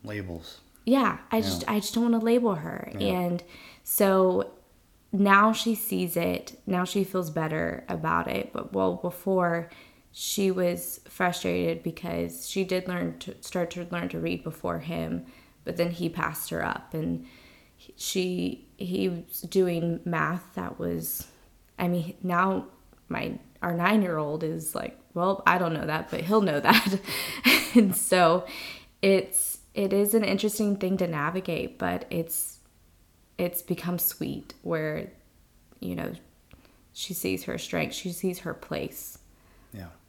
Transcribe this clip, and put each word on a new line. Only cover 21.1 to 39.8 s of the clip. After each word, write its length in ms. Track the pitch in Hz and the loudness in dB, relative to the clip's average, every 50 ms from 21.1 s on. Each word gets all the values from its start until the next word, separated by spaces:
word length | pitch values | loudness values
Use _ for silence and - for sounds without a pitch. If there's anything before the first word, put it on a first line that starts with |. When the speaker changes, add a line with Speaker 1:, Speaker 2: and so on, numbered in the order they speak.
| - - - - - _ - _ _ _ _ _ _ | -6 -8 -10 -14 -18 _ -20 _ _ _ _ _ _
Speaker 2:
I 100 | - 175 175 | -4 -2 0
mean, 260 | 180 175 156 175 - - 185 | 0 0 -2 -4 -8 -6 -4
now 420 | 180 175 175 185 190 190 190 - - - _ _ - - _ _ - | 0 2 2 2 2 2 0 -4 -8 -16 _ _ -20 -20 _ _ -8
my, 280 | 165 - - - - - - - _ - | -6 -6 -4 -6 -8 -10 -12 -20 _ -6
our 120 | - 175 170 | -4 -2 -2
nine-year-old 680 | 170 175 190 214 220 190 180 165 156 151 147 151 156 165 | 2 2 4 4 4 4 2 0 -2 -2 -2 -2 -2 -2
is 300 | 156 160 165 156 - - | -4 -4 -4 -6 -6 -6
like, 240 | - - - - - - _ _ | -6 -6 -6 -10 -14 -20 _ _
"Well, 300 | 170 175 190 190 190 - | 0 0 2 0 4 4
I 120 | 175 175 | 4 4
don't 160 | 180 180 165 160 | 4 2 0 0
know 120 | 151 151 | -2 -2
that, 240 | 151 151 160 - - | -2 -2 -4 -4 -4
but 120 | - - | -6 -6
he'll 200 | 165 175 214 220 | 0 2 4 4
know 180 | 202 175 147 143 | 4 4 2 4
that." 380 | - 139 226 226 - 190 196 190 - | 6 6 6 6 6 4 0 -2 -2
<laughs> 720 | - - - - - - - - 247 - 311 - - - | -4 -6 -6 -6 -6 -8 0 2 4 4 4 2 6 6
And 200 | 247 214 190 180 | 6 6 6 4
so 500 | - - - 190 185 175 165 170 180 175 - - - - - - - - - _ _ | 0 2 4 6 6 8 8 6 4 0 -4 -10 -12 -12 -12 -14 -16 -20 -20 _ _
it's, 580 | - 196 196 190 190 - - - - - - - - _ _ | 4 6 6 6 4 2 -2 -2 -2 -2 -6 -10 -12 _ _
it 180 | - 202 190 196 | -2 0 2 4
is 200 | 202 208 202 214 | 4 4 6 4
an 100 | 226 214 | 4 4
interesting 540 | 190 196 196 - 214 - - 214 208 202 | 4 2 2 2 0 2 2 2 2 2
thing 200 | 202 190 185 196 | 2 2 0 2
to 100 | 190 185 | 2 2
navigate, 720 | 175 160 147 143 156 180 185 185 - 165 - - - - | 0 0 0 -2 0 -2 -2 -2 -2 -2 -2 -4 -6 -6
but 280 | - - - - 180 - - | -4 -2 -2 -2 -4 -4 -4
it's, 500 | 180 170 160 165 - - - - - - _ _ _ _ _ _ _ _ _ _ _ _ _ _ _ | -4 -4 -2 -2 -4 -4 -4 -6 -8 -16 _ _ _ _ _ _ _ _ _ _ _ _ _ _ _
it's 240 | - 180 175 175 - | -4 -2 -2 -2 -6
become 380 | - - 185 - - 175 180 170 | -4 -4 -4 -2 -2 -2 -2 0
sweet 540 | - - - - 156 - 139 - - - - - - | -2 -4 -2 -4 -4 -4 -4 -8 -10 -14 -20 -12 -4
where, 480 | 175 165 156 156 156 151 - - 190 - - _ _ _ _ _ _ _ _ _ _ - - | -4 -2 -2 -2 -2 -4 -6 -8 -10 -14 -20 _ _ _ _ _ _ _ _ _ _ -16 -10
you 140 | - 90 - | -8 -6 -6
know, 180 | 165 - - - - - - _ _ _ _ - - _ - _ _ _ _ _ | -4 -6 -6 -8 -12 -16 -20 _ _ _ _ -20 -20 _ -20 _ _ _ _ _
she 200 | - - - 180 | -12 -10 -8 -6
sees 300 | - - 180 95 - - | -4 -2 -2 -2 -2 -4
her 140 | - - | -6 -8
strength, 360 | - - - - 170 - - - | -8 -6 -4 -2 -2 -2 -2 -6
she 160 | - - 185 175 | -8 -8 -8 -6
sees 260 | - - 190 175 - | -2 -2 -2 -4 -4
her 140 | - 165 - | -8 -8 -10
place. 640 | - - - 156 - - - - - - - - - - _ _ _ _ _ - - - _ - | -10 -10 -8 -6 -6 -6 -8 -10 -14 -16 -16 -18 -20 -20 _ _ _ _ _ -20 -20 -20 _ -16
Speaker 1:
Yeah. 140 | 101 | -16